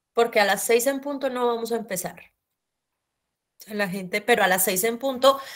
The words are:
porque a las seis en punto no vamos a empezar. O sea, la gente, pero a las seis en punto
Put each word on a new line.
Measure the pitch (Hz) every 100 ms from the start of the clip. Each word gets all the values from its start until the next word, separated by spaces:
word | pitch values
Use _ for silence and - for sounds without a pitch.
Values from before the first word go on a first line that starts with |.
| _
porque | - 233 233
a |
las | 202 196
seis | - 240 247
en | 269
punto | 285 269 269
no | 247 240
vamos | 226 226
a | 233
empezar. | 208 185 - - - _ _ _ _ _ _ _ _ _ _ _ _ _
O |
sea, | -
la | 208 196
gente, | 196 185 208
pero | 208 220
a | 190
las | 185
seis | 208 185
en | 226 233
punto | 269 247 269 269 -